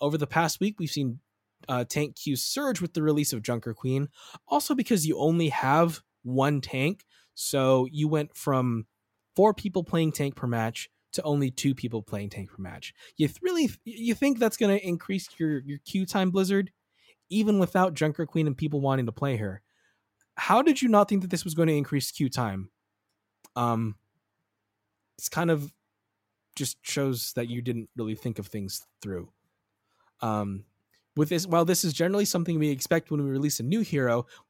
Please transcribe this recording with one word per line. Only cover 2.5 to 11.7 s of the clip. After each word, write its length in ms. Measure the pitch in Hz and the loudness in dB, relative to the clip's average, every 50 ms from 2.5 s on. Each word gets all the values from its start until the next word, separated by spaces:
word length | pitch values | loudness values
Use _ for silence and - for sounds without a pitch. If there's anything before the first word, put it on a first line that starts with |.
| - 269 294 269 226 - | -4 -2 -2 -2 -2 -2
with 140 | 175 170 - | -4 -4 -4
the 80 | 165 151 | 0 0
release 300 | 156 147 151 147 - 127 | 2 2 2 0 0 -2
of 100 | 110 104 | -4 -4
Junker 320 | - 120 117 - 120 110 | -4 -4 -4 -4 -8 -8
Queen, 340 | - - 131 131 135 143 143 - - - - - - - | -6 -2 -2 0 0 -2 -4 -8 -16 -20 -20 -20 -20 -6
also 260 | - - 294 - - 294 | -2 0 0 2 0 0
because 320 | 262 220 - 240 185 156 | -2 2 2 2 2 2
you 140 | 156 - - | 0 0 2
only 300 | 139 160 165 170 165 151 | 2 4 4 4 2 2
have 520 | - - - 131 143 160 170 170 160 - - _ _ _ - | 0 0 2 4 6 6 6 4 2 -4 -12 _ _ _ -8
one 360 | 120 127 135 135 147 147 139 | -2 0 2 4 4 2 0
tank, 460 | - - - 131 135 160 208 - _ _ _ _ _ _ _ | -2 -4 -2 0 0 0 -2 -4 _ _ _ _ _ _ _
so 520 | - - - - 139 131 131 131 131 127 131 | -10 -6 -2 0 2 6 6 6 6 4 2
you 160 | 156 151 151 | 0 -2 0
went 280 | 151 156 151 147 - - | 2 2 0 -2 -4 -8
from 520 | - - 151 135 131 127 123 117 113 110 - _ _ _ _ _ _ _ _ _ | -6 -2 0 2 2 2 0 0 -2 -4 -8 _ _ _ _ _ _ _ _ _
four 180 | - 196 220 208 | 4 4 4 4
people 300 | - - 202 175 190 165 | 0 -4 -4 -4 -4 -4
playing 280 | - - 165 165 156 | 0 0 2 2 2
tank 240 | 147 - 143 139 135 | 0 0 -4 -4 -4
per 120 | - - | -6 -4
match 420 | 120 117 113 110 113 113 - - - _ _ _ _ | -2 -2 0 -2 -2 -4 -8 -12 -14 _ _ _ _
to 100 | - - | -8 -4
only 300 | - 151 147 143 139 127 | -2 0 0 0 0 -2
two 240 | 127 - - 139 | -2 -2 -2 -2